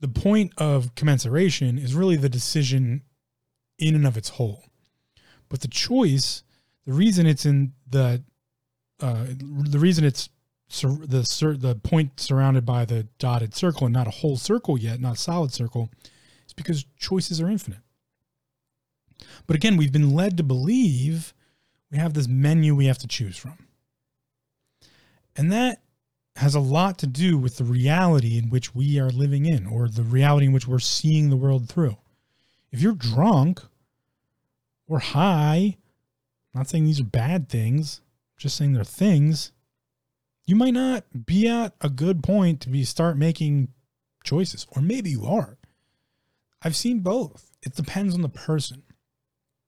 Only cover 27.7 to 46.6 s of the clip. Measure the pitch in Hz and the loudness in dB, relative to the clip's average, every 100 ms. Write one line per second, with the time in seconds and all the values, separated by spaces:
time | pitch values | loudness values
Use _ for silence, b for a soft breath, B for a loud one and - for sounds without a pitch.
27.7 | 123 131 165 180 151 117 117 113 127 - | 0 2 4 4 4 2 0 0 -2 -4
28.7 | 120 143 143 131 123 143 139 156 143 95 | -4 0 0 0 0 0 2 0 0 -2
29.7 | 113 120 110 117 131 143 147 139 135 127 | -2 -2 -2 0 4 4 4 4 2 2
30.7 | 127 - - 156 156 147 135 135 131 120 | -2 0 -2 2 2 4 2 2 0 0
31.7 | - 147 104 _ _ _ _ _ _ _ | -2 -2 -2 _ _ _ _ _ _ _
32.7 | 117 190 196 120 117 202 165 147 185 - | 0 0 0 -2 2 4 4 4 0 -8
33.7 | _ _ _ _ _ _ _ _ _ _ | _ _ _ _ _ _ _ _ _ _
34.7 | _ - 156 - 143 196 165 151 160 202 | _ -6 -6 -2 0 2 2 2 2 0
35.7 | - _ _ _ _ _ _ _ 127 135 | -2 _ _ _ _ _ _ _ -8 -4
36.7 | 165 156 147 113 120 123 180 131 120 110 | 0 2 0 0 -2 0 -2 -2 -2 0
37.7 | 143 151 - _ _ _ - 139 - 143 | 0 -2 -10 _ _ _ -10 -6 -2 0
38.7 | 127 - - 208 156 151 156 - _ _ | 0 -2 0 2 4 4 0 -6 _ _
39.7 | _ _ _ _ _ _ _ - 202 254 | _ _ _ _ _ _ _ 0 2 4
40.7 | 247 262 240 - 123 110 180 226 233 226 | 2 0 -2 -6 -12 -2 2 2 2 -4
41.7 | - 147 131 165 175 135 208 180 151 - | -4 -4 -2 0 0 0 2 2 0 -2
42.7 | 135 127 - 165 143 160 160 151 143 131 | -2 -2 0 0 2 0 0 0 0 0
43.7 | - _ _ _ _ - 151 185 - - | -6 _ _ _ _ -4 -2 -2 -6 -10
44.7 | 131 160 254 190 127 104 208 139 - _ | -4 -2 -2 -4 -4 -2 -2 -4 -10 _
45.7 | _ _ _ _ _ _ _ _ _ | _ _ _ _ _ _ _ _ _